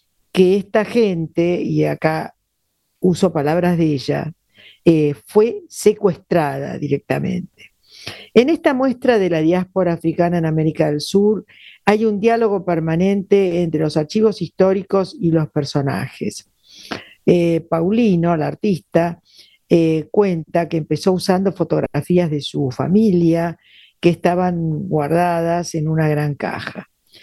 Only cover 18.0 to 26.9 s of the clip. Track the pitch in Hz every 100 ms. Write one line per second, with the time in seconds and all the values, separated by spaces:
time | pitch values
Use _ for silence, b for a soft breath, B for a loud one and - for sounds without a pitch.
18 | 233 175 170 165 143 147 214 165 - 170
19 | 170 170 b b b b - 170 165 160
20 | 151 - 202 170 156 170 165 165 156 156
21 | - 185 - 185 196 - 170 151 139 143
22 | - 175 170 147 135 147 139 127 135 196
23 | 220 180 170 165 170 165 b b b b
24 | 175 165 180 175 180 175 160 151 135 156
25 | 147 165 175 170 165 170 170 165 156 160
26 | 156 147 147 139 87 - - - -